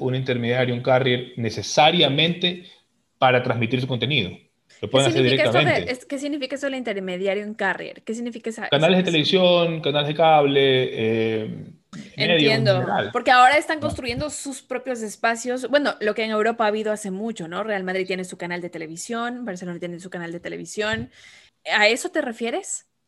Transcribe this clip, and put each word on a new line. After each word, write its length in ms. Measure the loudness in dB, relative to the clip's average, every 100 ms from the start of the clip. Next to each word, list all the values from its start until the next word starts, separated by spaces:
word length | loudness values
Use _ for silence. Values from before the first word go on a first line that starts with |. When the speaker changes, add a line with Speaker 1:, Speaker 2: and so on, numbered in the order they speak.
Speaker 1:
un 140 | -2 -2
intermediario, 580 | 0 0 2 2 2
un 60 | 0
carrier, 540 | 4 4 4 2 -2 -4
necesariamente 1300 | -4 -4 -2 4 6 6 2 2 0 0 -4 -6 -12 _ _ _ _ 2
para 240 | 4 4
transmitir 380 | 2 -2 0 -2
su 60 | -2
contenido. 440 | -2 -2 -2 -2
Lo 500 | -8 _ _ _ -12
Speaker 2:
¿Qué 80 | -2
Speaker 1:
pueden 200 | 2 2
hacer 140 | 2
Speaker 2:
significa 220 | 2 4
eso 80 | 2
de, 60 | 2
Speaker 1:
directamente. 320 | 2 0 -2
Speaker 2:
es-, 140 | -8 -8
qué 120 | -8
significa 380 | -6 -6 -6 -6
eso 100 | -6
del 80 |
intermediario, 720 | -6 -6 -6 -6 -4 -4 -4 -6
un 80 |
carrier? 480 | -4 -4 -4 -8 -14
¿Qué 120 | -10
significa 360 | -8 -8 -10 -10
esa, 180 | -8 0
Speaker 1:
Canales 280 | 2 4 4
de 40 |
Speaker 2:
esa, 0 |
esa? 120 | 2
Speaker 1:
televisión, 680 | 2 2 4 4 4 2 -2
canales 280 | -2 0 0
de 60 |
cable, 760 | 2 6 6 6 4 4 4 2
eh, 560 | 0 0 2 0 -2 -4 -10 -14 -20 _
medios 240 | -20 -14 -4
en 140 | 2
Speaker 2:
Entiendo, 440 | 4 4 4 4
Speaker 1:
general. 360 | 2 2 -2 -2
Speaker 2:
porque 180 | -2 4
ahora 260 | 8 8 6
están 200 | 0 -4
Speaker 1:
Ah. 40 |
Speaker 2:
construyendo 460 | -4 -6 -6 -6 -6
sus 320 | -8 -10 -12
propios 420 | -8 -8 -6 -6
espacios. 640 | -8 -4 -2 -2 -4 -6 0
Bueno, 240 | 0 0 -2
lo 140 | -2 -2
que 80 |
en 60 | -2
Europa 340 | 0 0 0
ha 40 | 0
habido 240 | 0 -2
hace 200 | -4 -4
mucho, 340 | -6 -6 -8 -8
¿no? 160 | -6
Real 220 | -4 -4
Madrid 220 | -2 -4 -2
tiene 180 | -4
su 120 | -6 -8
canal 240 | -8 -8
de 100 | -8
televisión, 760 | -10 -12 -12 -8 -6 -6 -8
Barcelona 340 | -10 -10 -8 -10
tiene 220 | -10 -12
su 100 | -12
canal 220 | -12 -10
de 80 | -10
televisión. 680 | -10 -12 -10 -6 -4 -4 -8 _ -20 -20 _ _ -2
¿A 160 | 2 4
eso 220 | 2 -2
te 100 | -4
refieres? 640 | -4 -4 -4 -4 -6 -12 _ _